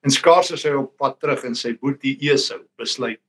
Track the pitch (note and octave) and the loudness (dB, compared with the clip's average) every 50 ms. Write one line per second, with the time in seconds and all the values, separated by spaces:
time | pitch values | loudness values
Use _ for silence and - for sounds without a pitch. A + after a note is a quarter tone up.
0 | _ C3+ C3+ - - F3 E3 F3+ F3+ - F3 D3 - D3+ C#3+ C#3 C3+ - _ _ | _ 0 0 4 6 6 6 6 6 0 -4 -4 -4 -2 -2 -2 -4 -4 _ _
1 | C#3+ C3 B2+ _ - D3 C#3 - - B2 A#2 - - A#2+ A#2 - - C#3 C#3 - | -4 -4 -4 _ -4 -4 -4 -4 -4 -8 -8 -6 -6 -6 -6 -4 -4 -4 -4 -2
2 | - C3+ C3+ C3+ C#3+ D3 C#3+ C3 - - G#2 F#2 - _ _ - A#2 A#2 - - | -4 -4 -4 -2 0 2 2 2 2 -2 -6 -10 -16 _ _ -12 -8 -8 -6 -4
3 | B2 A#2 A2+ - _ | -6 -6 -6 -10 _